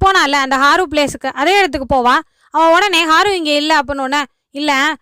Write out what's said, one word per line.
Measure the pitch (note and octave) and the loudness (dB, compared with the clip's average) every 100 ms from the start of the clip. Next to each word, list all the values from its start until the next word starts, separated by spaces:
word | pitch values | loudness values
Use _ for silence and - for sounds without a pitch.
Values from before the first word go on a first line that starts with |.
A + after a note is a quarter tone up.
| F#4+ | 2
போனால | F#4 C#4+ | 2 0
அந்த | C#4+ C4 C4+ | -2 -2 0
ஹாரு | C#4+ E4+ F4 | 2 2 0
பிளேஸுக்கு, | D4 C#4 - C4 | -2 -2 -4 -8
அதே | C4 D4+ G4+ | -4 0 2
இடத்துக்கு | F4+ C4+ B3+ C4+ | 0 -4 -2 0
போவா. | A#3+ C#4+ - _ _ | 2 0 -2 _ _
அவன் | D4+ E4 | 0 2
உடனே, | E4+ G4+ E4+ E4 | 4 2 0 2
"ஹாரு | D#4+ G4+ F#4 | 2 2 -2
இங்க | D4+ | -2
இல்ல." | D4 D4+ D#4 | -2 0 0
அப்படின்னோடனே, | C#4 C#4 C4 D4 C#4 _ _ | -2 -6 -4 -4 -6 _ _
"இல்ல, | C#4+ D4+ C4+ D4 D4+ | -8 -2 0 -2 -4